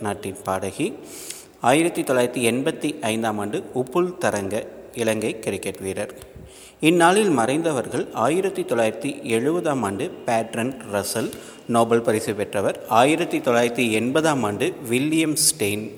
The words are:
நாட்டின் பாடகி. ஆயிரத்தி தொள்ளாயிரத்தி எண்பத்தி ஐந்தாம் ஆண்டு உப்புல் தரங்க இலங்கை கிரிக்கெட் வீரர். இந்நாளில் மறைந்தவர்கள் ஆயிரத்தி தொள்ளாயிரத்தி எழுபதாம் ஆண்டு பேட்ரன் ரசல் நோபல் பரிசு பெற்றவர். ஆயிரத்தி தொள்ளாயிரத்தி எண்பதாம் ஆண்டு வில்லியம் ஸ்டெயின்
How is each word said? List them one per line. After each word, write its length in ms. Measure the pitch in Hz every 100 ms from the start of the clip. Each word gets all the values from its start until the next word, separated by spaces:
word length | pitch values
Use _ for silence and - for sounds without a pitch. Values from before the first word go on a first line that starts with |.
| 107
நாட்டின் 340 | 101 98 92 -
பாடகி. 400 | 95 95 - 170 262 - - - - - - 120
ஆயிரத்தி 340 | 143 170 170 156
தொள்ளாயிரத்தி 360 | 127 123 127 117
எண்பத்தி 380 | 120 147 156 151 - 117
ஐந்தாம் 280 | 110 113 107
ஆண்டு 160 | 104 151 - 131
உப்புல் 280 | 127 180 180 180
தரங்க 400 | 117 101 98 104 - - - -
இலங்கை 300 | 113 110 110 -
கிரிக்கெட் 400 | - 98 104 92 98
வீரர். 280 | 95 - - - - - - - - 151
இந்நாளில் 420 | 175 170 190 214 139
மறைந்தவர்கள் 680 | 113 143 165 143 110 127 202 - 113
ஆயிரத்தி 380 | 170 190 190 175
தொள்ளாயிரத்தி 400 | 117 110 107 139 147 143 113
எழுபதாம் 460 | 127 170 165 139 104
ஆண்டு 180 | 98 156 - -
பேட்ரன் 500 | 113 110 117 120 135 -
ரசல் 380 | 101 98 113 107 - - - - 117
நோபல் 300 | 113 117 -
பரிசு 280 | 110 214
பெற்றவர். 440 | 104 98 104 101 156 - 110
ஆயிரத்தி 400 | 131 160 170 160 -
தொள்ளாயிரத்தி 380 | 120 120 120 123 107
எண்பதாம் 440 | 117 147 156 143 110
ஆண்டு 180 | 101 143 185 -
வில்லியம் 480 | 120 147 160 160 147 -
ஸ்டெயின் 360 | - 104 104 107